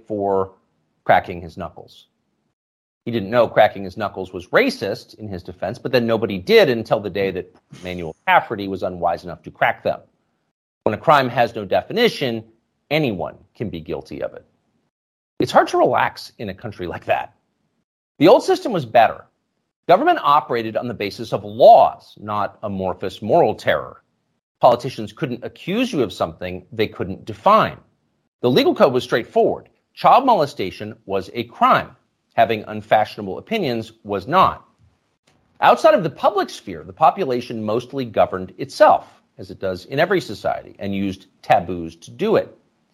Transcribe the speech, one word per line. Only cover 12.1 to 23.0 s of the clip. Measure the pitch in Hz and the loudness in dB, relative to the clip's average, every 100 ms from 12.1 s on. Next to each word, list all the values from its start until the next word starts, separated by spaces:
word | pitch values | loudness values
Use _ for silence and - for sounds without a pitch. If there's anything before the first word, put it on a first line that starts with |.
| - 131 113 107 _ _ _ _ | 0 -4 -4 -10 _ _ _ _
anyone | 151 139 90 73 - _ | -2 -2 -4 -8 -10 _
can | _ 107 | _ -10
be | 85 | -10
guilty | 80 73 - 69 | -10 -10 -10 -10
of | - | -10
it. | - - _ _ _ _ _ _ _ _ _ | -10 -20 _ _ _ _ _ _ _ _ _
It's | - | 0
hard | - 311 | 2 2
to | 359 | 0
relax | 175 117 120 - - - | 2 2 -2 -4 -16 -14
in | 107 | -12
a | |
country | 95 110 98 87 | -12 -14 -10 -10
like | 82 - | -10 -4
that. | 64 - _ _ _ _ _ _ _ _ _ | -4 -4 _ _ _ _ _ _ _ _ _
The | 160 | 6
old | 285 | 6
system | - 370 294 | 4 -2 -2
was | 185 | -6
better. | 117 117 101 - - _ _ _ _ _ - | 2 4 4 2 -14 _ _ _ _ _ 2
Government | 185 320 339 | 2 4 0
operated | 147 147 - 120 113 110 | 2 2 0 -4 -4 -6
on | 120 | -6
the | |
basis | 98 101 - 113 | -6 -6 -6 -6
of | 127 | -6
laws, | 104 110 175 175 85 - - - | -8 4 8 8 6 0 -14 -16
not | 107 104 98 - | -8 -6 -6 -8
amorphous | 107 95 92 87 | -8 -4 -4 -4